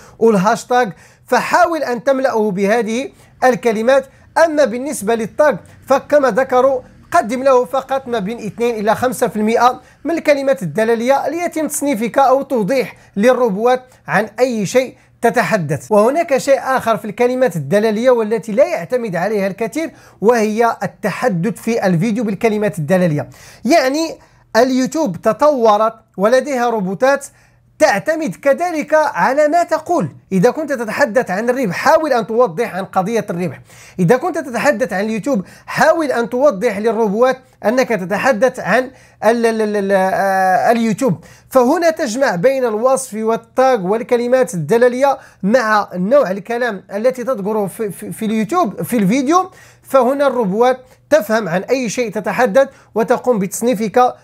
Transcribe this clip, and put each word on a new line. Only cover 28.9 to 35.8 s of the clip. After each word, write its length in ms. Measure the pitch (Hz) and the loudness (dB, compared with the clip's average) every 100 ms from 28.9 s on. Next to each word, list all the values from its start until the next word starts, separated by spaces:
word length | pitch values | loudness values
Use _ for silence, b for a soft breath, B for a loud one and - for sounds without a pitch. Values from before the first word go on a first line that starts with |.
| 311 | 2
على 540 | 302 - 190 277 302 | 2 0 0 2 2
ما 140 | 339 | 2
تقول. 460 | 339 311 320 339 160 - - | 0 -2 -2 -2 -2 -8 -4
إذا 180 | 190 220 | 2 2
كنت 220 | 269 320 | 0 -4
تتحدث 580 | 269 226 196 262 208 233 | -6 -6 -2 0 0 -2
عن 200 | 185 233 | -4 -2
الربح، 240 | 247 240 165 | -2 -2 -2
حاول 380 | 254 320 311 | 2 2 2
أن 140 | 240 208 | -2 -2
توضح 480 | 226 247 160 220 170 | 0 0 0 -6 -6
عن 100 | 190 | -4
قضية 420 | 190 190 233 - | -2 -2 -2 -4
الربح. 300 | 175 175 117 - B B B | -6 -6 -8 -20 B B B
إذا 180 | 175 254 | 2 2
كنت 220 | 349 330 | 0 -4
تتحدث 540 | 294 233 254 233 196 | -6 -2 0 0 -2
عن 120 | 190 214 | -4 -4
اليوتيوب، 400 | 220 285 254 175 B B | -4 -2 -2 -4 B B
حاول 460 | - | 0